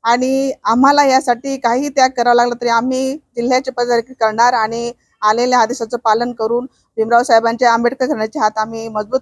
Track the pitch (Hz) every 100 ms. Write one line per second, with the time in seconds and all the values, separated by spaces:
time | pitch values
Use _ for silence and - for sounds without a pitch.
0 | 226 240 262 269 269 - 208 233 285 285
1 | 277 262 285 233 277 269 233 247 285 277
2 | 262 254 240 240 240 240 240 233 254 262
3 | 262 294 _ 240 240 254 269 254 240 240
4 | 240 262 220 214 247 247 220 233 233 -
5 | _ _ 214 226 247 247 220 - 226 233
6 | 226 220 247 240 220 240 254 _ _ -
7 | 220 233 247 226 226 233 247 233 233 269
8 | 262 233 220 294 214 214 220 226 226 214
9 | 214 262